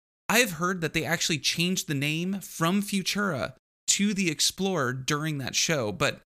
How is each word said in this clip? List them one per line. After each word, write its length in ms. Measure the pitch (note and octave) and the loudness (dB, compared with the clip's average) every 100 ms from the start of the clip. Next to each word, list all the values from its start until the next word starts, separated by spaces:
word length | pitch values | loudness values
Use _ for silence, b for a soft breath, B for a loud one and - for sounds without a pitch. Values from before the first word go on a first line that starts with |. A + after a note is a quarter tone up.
| _ _ - | _ _ 0
I 100 | G#3+ | 2
have 140 | B3 | 2
heard 280 | D#3 F3 F#3+ | 2 -2 0
that 140 | D#3 | -2
they 100 | E3 | -2
actually 360 | C3+ E3+ - D#3 | -2 0 0 0
changed 480 | - - F3 F#3 - | 0 0 0 0 -2
the 60 | |
name 460 | C#3 D3 D#3 F3+ G3 | -2 0 0 -2 -4
from 420 | - - E3 G3+ | -6 -2 2 2
Futura 720 | G3+ G3 F3+ G3 G3+ C#3 F#2 - _ _ - | 0 -2 -2 -2 0 -2 -4 -8 _ _ 0
to 260 | - G#3 | 2 2
the 160 | G3 F3+ | 2 0
Explorer 640 | D3+ - - F#3+ F3+ B2 | 2 0 0 0 0 0
during 460 | C3 C3 D3 D#3 C#3+ | -2 -2 -2 0 -4
that 180 | C3 - | -4 -2
show, 340 | - D#3 G#2+ | 0 0 0
but 320 | F#2+ C#3 - | 0 0 -2